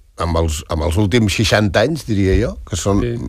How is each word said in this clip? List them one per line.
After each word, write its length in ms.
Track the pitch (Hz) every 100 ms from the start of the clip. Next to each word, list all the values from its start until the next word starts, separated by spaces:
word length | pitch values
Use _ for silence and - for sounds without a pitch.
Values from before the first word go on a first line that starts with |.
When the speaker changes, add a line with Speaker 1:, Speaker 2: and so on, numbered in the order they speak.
| _ -
Speaker 1:
amb 180 | 85 82
els, 220 | 82 76 -
amb 140 | 80 82
els 100 | 80
últims 340 | 104 120 110
seixanta 520 | - 107 107 104 104 123
anys, 160 | 160
diria 300 | - 101 95 95
jo, 160 | 127 196
que 120 | - -
són 240 | 101 101
Speaker 2:
Sí. 140 | 120 117